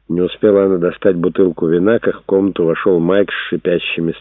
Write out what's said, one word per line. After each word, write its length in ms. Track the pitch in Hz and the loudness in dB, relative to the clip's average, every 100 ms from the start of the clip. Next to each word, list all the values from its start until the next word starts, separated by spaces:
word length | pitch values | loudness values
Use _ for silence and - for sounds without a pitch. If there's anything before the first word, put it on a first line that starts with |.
| _ | _
Не 140 | 85 | -2
успела 420 | 90 - 110 98 | -2 0 2 4
она 140 | 98 92 | 4 2
достать 380 | 85 - 104 87 | -2 0 0 0
бутылку 500 | 87 85 92 80 85 | -2 0 0 0 0
вина, 320 | 85 95 117 | 0 2 0
как 240 | - - | -2 -6
в 20 | |
комнату 400 | - 95 98 87 | -2 0 0 0
вошел 340 | 82 80 101 90 | -2 0 0 2
Майк 320 | 82 95 98 | 2 2 0
с 180 | - - | -4 -8
шипящими 640 | 85 90 87 - - 82 - | -6 -2 -2 -2 -4 -6 -6